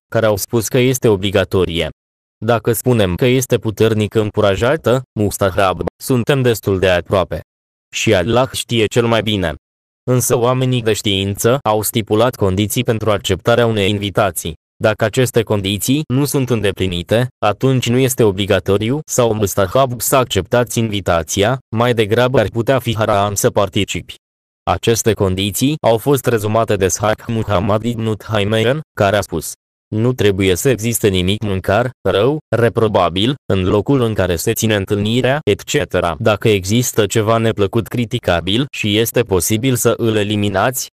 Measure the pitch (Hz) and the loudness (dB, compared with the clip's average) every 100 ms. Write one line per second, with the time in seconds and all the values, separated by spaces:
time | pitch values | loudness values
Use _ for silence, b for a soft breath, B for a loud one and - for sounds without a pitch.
0 | - 113 110 101 - 117 110 131 123 131 | -6 0 2 0 -2 -2 0 2 2 2
1 | 123 101 101 95 92 98 87 82 78 - | 2 2 2 0 0 0 0 0 -4 -6
2 | _ _ _ - 107 117 - 110 127 120 | _ _ _ -8 0 0 0 -2 2 2
3 | 95 87 127 127 127 117 113 101 110 107 | 2 2 2 2 2 -2 -2 0 2 2
4 | 104 113 107 107 104 95 120 160 113 127 | 0 0 -2 0 0 2 0 0 0 0
5 | 127 - 101 - 98 92 95 85 82 - | -2 -4 -2 0 -2 2 0 0 -6 -8
6 | - 127 113 143 123 110 - 95 92 87 | -2 0 0 0 2 0 0 0 2 2
7 | - 98 85 78 - _ _ _ _ - | 0 -2 -2 -6 -12 _ _ _ _ -4
8 | - 98 90 120 131 - - 117 104 123 | 0 2 2 0 0 -4 -4 0 0 2
9 | 117 113 104 104 85 71 _ _ _ _ | 2 0 0 -2 -2 -6 _ _ _ _
10 | - 127 - 131 117 127 131 127 110 104 | -2 0 2 0 2 0 0 0 0 -2
11 | 107 98 98 101 113 120 110 107 101 117 | 0 0 -2 0 0 0 0 0 0 -4
12 | 101 107 123 - 98 92 104 - 123 113 | 0 2 2 0 0 0 0 -2 -2 -2
13 | 113 101 - 92 - 117 120 110 95 101 | 0 -2 -2 -2 0 2 2 2 0 0
14 | 101 95 107 - 87 82 _ - 107 107 | -2 0 -2 -2 -10 -12 _ -2 0 0
15 | 110 131 123 120 107 107 95 101 - 139 | 0 0 0 0 0 -2 -2 -2 0 -2
16 | 156 127 143 135 127 117 98 92 95 87 | 0 0 0 0 0 0 0 -2 -2 -2
17 | 87 110 127 - 107 101 131 131 117 120 | 0 0 0 -2 -2 0 0 0 0 2
18 | 131 - 113 95 98 95 - 101 110 147 | 2 2 2 2 0 0 2 0 0 -4
19 | - - 117 107 101 - 95 131 135 120 | -4 0 0 2 -2 0 0 2 0 -2
20 | - 139 123 95 90 123 120 - 113 101 | 0 0 0 -2 0 0 0 -2 -2 -2
21 | 90 85 80 98 101 131 - 110 120 117 | 0 0 0 0 0 0 -4 0 0 2
22 | 104 113 123 131 104 117 113 135 - 107 | 0 2 2 2 0 0 0 0 0 -2
23 | 107 101 101 101 120 107 98 107 95 87 | 0 2 0 0 0 2 0 0 -2 -4
24 | - - _ _ _ _ - 87 - 113 | -10 -18 _ _ _ _ -4 -2 0 0
25 | - 101 98 92 101 - 135 156 110 113 | 2 0 0 0 -4 0 -2 0 2 2
26 | 135 143 127 117 104 110 110 104 92 - | 2 0 2 0 0 0 0 0 0 0
27 | 107 110 - 113 104 101 98 107 113 113 | -2 -2 -2 -4 0 0 0 0 -2 -4
28 | 113 104 - 110 101 110 113 147 - - | -4 -4 -4 -2 0 0 0 -2 -4 0
29 | 101 104 98 82 - - _ _ - 107 | 2 2 -2 -6 -8 -12 _ _ -8 -2
30 | 120 127 202 95 95 90 139 110 113 110 | 0 2 2 2 2 2 0 0 -2 0
31 | 107 92 90 107 104 95 90 98 127 - | 0 2 0 -2 -2 -4 0 0 0 -4
32 | 95 95 120 151 - 107 113 110 110 101 | -2 0 0 0 -4 0 0 2 0 2
33 | 87 87 110 139 - 98 92 104 95 139 | 0 0 -2 -2 -4 -2 0 -2 0 0
34 | 120 104 92 85 - 110 113 104 95 104 | 0 0 -2 -2 -2 -2 0 0 0 -2
35 | 104 120 127 143 127 98 - 147 - 90 | 0 0 0 0 0 -2 -2 -4 -2 -2
36 | 85 78 110 101 120 101 92 113 123 - | -2 0 0 2 2 2 2 0 0 0
37 | 104 117 107 113 113 107 98 113 92 120 | 0 0 0 2 0 0 0 -2 -4 -4
38 | 113 120 - 85 85 107 139 - 107 104 | -4 -4 0 0 0 -2 -4 -4 -2 0
39 | 117 127 110 92 - 110 131 123 117 110 | 0 0 0 0 0 0 0 0 0 0
40 | 113 110 101 104 104 95 117 127 - | 0 0 0 0 0 0 0 -2 -8